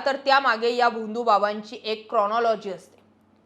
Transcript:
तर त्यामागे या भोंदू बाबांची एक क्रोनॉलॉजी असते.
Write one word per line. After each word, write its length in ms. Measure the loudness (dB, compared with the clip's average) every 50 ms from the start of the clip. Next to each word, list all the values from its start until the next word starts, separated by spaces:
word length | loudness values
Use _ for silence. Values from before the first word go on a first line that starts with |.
| 2
तर 100 | 0 -2
त्यामागे 600 | -2 2 2 4 4 4 2 0 0 0 0 2
या 140 | 2 2 2
भोंदू 340 | 2 -2 -8 -6 -6 -2 2
बाबांची 580 | 4 4 4 4 0 -2 -4 -10 -14 -14 -10 -6
एक 260 | -6 -6 -6 -6 -2
क्रोनॉलॉजी 600 | 0 0 2 2 2 0 0 0 0 -2 -4 -10
असते. 320 | -10 -12 -14 -20 _ _ _ _ _ _ _ _ _ _ _